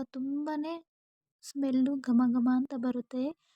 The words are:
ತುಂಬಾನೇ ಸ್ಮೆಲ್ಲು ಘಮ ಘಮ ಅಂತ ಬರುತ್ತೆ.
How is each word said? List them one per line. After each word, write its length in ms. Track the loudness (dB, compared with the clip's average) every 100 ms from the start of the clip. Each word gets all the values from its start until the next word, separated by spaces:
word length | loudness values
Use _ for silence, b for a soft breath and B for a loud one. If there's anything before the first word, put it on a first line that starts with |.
| -8
ತುಂಬಾನೇ 640 | -6 -4 -4 -4 -4 -4 -8 -12 _ _ _ _ _
ಸ್ಮೆಲ್ಲು 480 | -12 -4 0 2 2 0
ಘಮ 220 | 2 4 4
ಘಮ 180 | 4 4
ಅಂತ 220 | 2 0 -4
ಬರುತ್ತೆ. 480 | -4 -4 -6 -4 -4 -6 _